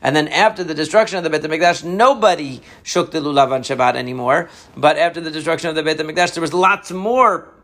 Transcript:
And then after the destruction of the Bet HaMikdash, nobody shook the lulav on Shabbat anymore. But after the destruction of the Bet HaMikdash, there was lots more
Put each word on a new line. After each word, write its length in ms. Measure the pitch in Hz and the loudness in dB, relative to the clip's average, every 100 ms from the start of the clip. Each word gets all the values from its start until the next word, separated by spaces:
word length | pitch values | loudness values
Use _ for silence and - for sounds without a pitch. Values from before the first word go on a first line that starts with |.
And 120 | 135 | 0
then 140 | 151 151 | 0 0
after 340 | 147 214 214 175 | 2 2 2 -8
the 80 | |
destruction 440 | 151 156 196 220 185 | -4 2 2 2 -2
of 40 | |
the 60 | 165 | -2
Bet 120 | 151 | -4
HaMikdash, 440 | 156 160 175 170 165 | -2 2 2 2 -4
nobody 720 | 185 247 262 208 170 143 127 - - | 2 2 4 2 2 -4 -12 -18 -18
shook 280 | - 180 - | -4 -4 -2
the 100 | 165 | -4
lulav 320 | 147 143 131 | 0 2 2
on 80 | 131 | 0
Shabbat 340 | 127 127 127 123 | -4 0 0 0
anymore. 540 | 123 127 123 147 170 - - - | -6 -4 0 0 -2 -14 -20 0
But 220 | 147 151 | 2 4
after 240 | 170 170 | 0 -2
the 100 | 160 | -8
destruction 380 | 156 151 165 170 | -6 -4 -2 -2
of 60 | 156 | -2
the 80 | |
Bet 160 | 156 156 | -2 -2
HaMikdash, 340 | 156 156 175 | -4 0 -2
there 80 | 165 | 0
was 120 | 160 | -2
lots 380 | 180 190 196 - | 2 2 0 -4
more 560 | 185 202 254 240 175 - _ | -6 -2 4 4 2 -6 _